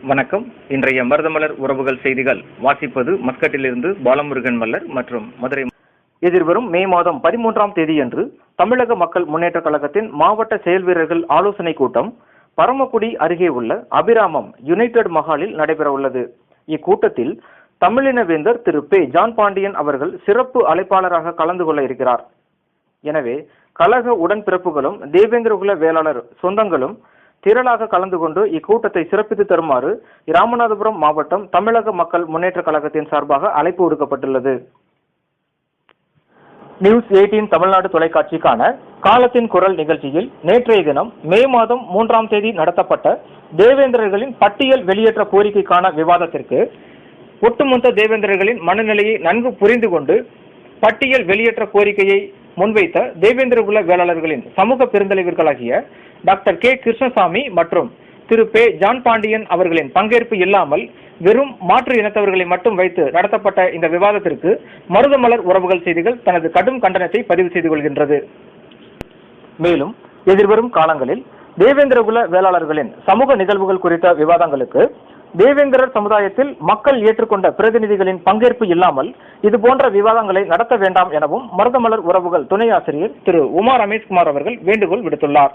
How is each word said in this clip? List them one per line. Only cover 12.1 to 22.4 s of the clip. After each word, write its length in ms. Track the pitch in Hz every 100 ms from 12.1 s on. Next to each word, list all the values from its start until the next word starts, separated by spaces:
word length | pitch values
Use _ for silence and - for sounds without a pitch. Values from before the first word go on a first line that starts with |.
| - _ _ _ -
பரமக்குடி 520 | 175 262 262 226 220 214 156
அருகே 240 | 175 180 123
உள்ள 120 | 117 180 240 139
அபிராமம் 500 | 175 233 196 151 98 - 139
யுனைடெட் 420 | 175 233 233 208 160
மஹாலில் 360 | 147 151 190 185
நடைபெற 300 | 151 156 151 135
உள்ளது. 280 | 139 127 120 _ _ _ -
இக்கூட்டத்தில் 640 | 156 - 202 220 - 120 190 _ _ _ _
தமிழின 420 | 180 233 269 247 196
வேந்தர் 300 | 160 151 240 -
திரு 160 | 151 147
பே 120 | 196 147
ஜான் 220 | 143 220 226
பாண்டியன் 400 | 208 196 196 196
அவர்கள் 280 | 147 139 156 190 -
சிறப்பு 340 | 208 254 254 202
அழைப்பாளராக 640 | 165 185 190 185 175 160 170
கலந்து 240 | 160 180 165
கொள்ள 140 | 147 131
இருக்கிறார். 360 | 127 127 123 - _